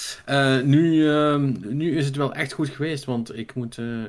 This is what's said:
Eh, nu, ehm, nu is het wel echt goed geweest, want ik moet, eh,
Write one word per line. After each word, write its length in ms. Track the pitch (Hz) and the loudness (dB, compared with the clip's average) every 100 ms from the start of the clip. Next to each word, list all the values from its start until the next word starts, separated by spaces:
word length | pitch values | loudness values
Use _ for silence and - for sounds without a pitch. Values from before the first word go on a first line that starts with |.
| - - - | -12 -10 -2
Eh, 360 | 139 135 131 | 2 4 4
nu, 480 | 139 143 165 160 156 | 6 6 6 4 4
ehm, 680 | 151 151 147 139 107 101 139 | 4 2 2 0 -2 -4 -4
nu 200 | 165 160 | -2 0
is 80 | 143 | -2
het 100 | 135 | -2
wel 180 | 139 | -2
echt 200 | 143 147 | -2 -6
goed 160 | - 147 | -4 -6
geweest, 360 | - 156 151 - | -4 -6 -6 -4
want 320 | 120 117 107 | -4 -4 -10
ik 160 | 113 - | -10 -8
moet, 220 | 117 - | -10 -8
eh, 260 | 117 117 | -8 -8